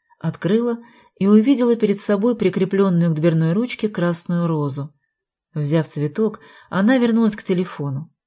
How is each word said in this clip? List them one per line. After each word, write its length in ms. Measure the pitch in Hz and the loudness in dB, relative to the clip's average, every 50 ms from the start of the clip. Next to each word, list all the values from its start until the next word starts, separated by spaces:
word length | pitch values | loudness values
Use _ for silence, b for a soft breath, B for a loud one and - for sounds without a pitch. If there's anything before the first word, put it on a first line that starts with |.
| _ _ _ _ | _ _ _ _
Открыла 600 | - 165 156 - - 170 202 226 233 240 233 233 B B B B B B B _ | -8 -8 -6 -4 -2 0 0 0 0 -2 -4 -6 B B B B B B B _
и 80 | 185 196 | 2 4
увидела 480 | 208 214 220 262 285 226 247 240 233 | 6 6 6 4 2 2 2 2 2
перед 260 | 226 220 196 202 202 | 2 2 0 0 -2
собой 340 | - - 208 202 202 247 240 | -2 -2 -2 0 0 0 0
прикрепленную 760 | 208 202 185 180 202 190 180 - 196 202 196 175 170 170 170 | 0 0 -2 0 0 -2 0 2 2 2 2 2 2 2 2
к 40 | 160 | 0
дверной 380 | 151 151 170 160 160 160 160 170 | 2 2 2 2 2 2 0 0
ручке 360 | 208 240 247 - - - 214 | 0 -2 -4 -4 -6 -6 -4
красную 580 | 208 - 175 175 175 170 - - 175 175 170 170 | -2 -2 -2 -2 -2 -4 -6 -4 -4 -2 -2 -2
розу. 440 | 165 151 147 143 135 147 139 156 - _ _ _ _ _ _ _ _ _ _ _ _ | -2 -2 -2 -4 -4 -6 -10 -10 -14 _ _ _ _ _ _ _ _ _ _ _ _
Взяв 340 | 156 147 143 156 165 151 - | -6 -4 0 0 0 -2 -2
цветок, 500 | - 151 143 151 147 - 220 214 208 B B B B B B B | -4 -6 -6 -4 -2 -2 -2 -2 -4 B B B B B B B
она 280 | - 180 196 214 269 262 | -4 0 2 2 4 4
вернулась 380 | 240 233 226 226 226 214 214 | 2 2 2 2 2 0 0
к 80 | - - | -4 -4
телефону. 720 | - 190 175 185 175 - - 147 143 131 139 156 - _ _ _ | -4 -2 -2 -2 -4 -6 -8 -8 -8 -8 -8 -10 -12 _ _ _